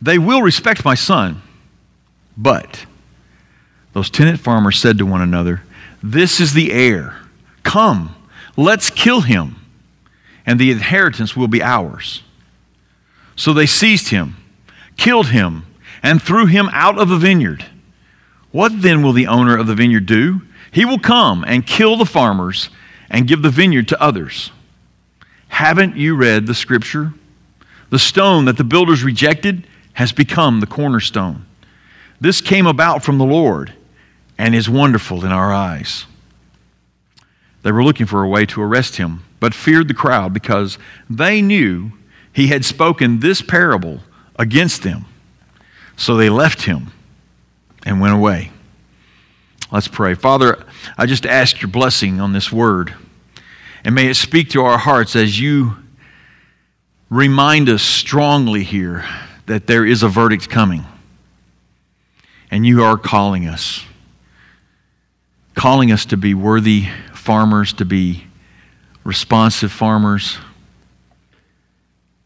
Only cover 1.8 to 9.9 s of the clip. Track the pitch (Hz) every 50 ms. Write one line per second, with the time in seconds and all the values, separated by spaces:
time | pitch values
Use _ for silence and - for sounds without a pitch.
1.8 | _ _ _ _ _ _ _ _ _ _ _ 110 107 139 113 - - - - -
2.8 | - - - _ _ _ _ _ _ _ _ _ _ _ _ _ _ _ _ _
3.8 | _ _ - 101 95 - - - 147 160 170 151 - 123 117 113 104 101 98 -
4.8 | - 123 110 101 101 95 95 90 90 87 87 87 87 87 87 90 - - - -
5.8 | - - - - - 104 110 156 180 175 - - 175 151 143 156 165 - 101 120
6.8 | 127 120 107 87 69 - - - - - _ _ _ _ _ _ - - - 202
7.8 | 220 214 135 95 82 80 - - - _ - - - - - - 143 180 220 214
8.8 | - - - - - 233 247 247 160 120 117 92 80 67 - - - - _ _
9.8 | _ _